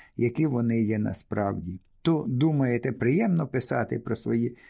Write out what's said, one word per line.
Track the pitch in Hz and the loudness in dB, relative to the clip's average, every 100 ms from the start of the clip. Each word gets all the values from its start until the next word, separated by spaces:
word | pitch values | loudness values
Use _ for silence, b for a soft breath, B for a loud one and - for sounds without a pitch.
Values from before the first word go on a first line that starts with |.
| B - | B -2
які | 120 135 156 | 0 0 0
вони | 123 117 113 | 0 0 2
є | 107 107 | 2 0
насправді. | 107 95 - 101 101 - 87 92 - _ | -2 -6 -6 -2 -2 -2 -8 -12 -16 _
То, | - 160 - | 0 0 0
думаєте, | 127 156 147 131 120 131 | 0 2 2 2 0 -2
приємно | 117 120 165 226 170 147 | 0 2 2 2 2 0
писати | 131 - 131 113 120 | -4 -2 -2 -2 -4
про | - 113 | -4 -4
свої | 117 117 117 B | 0 0 0 B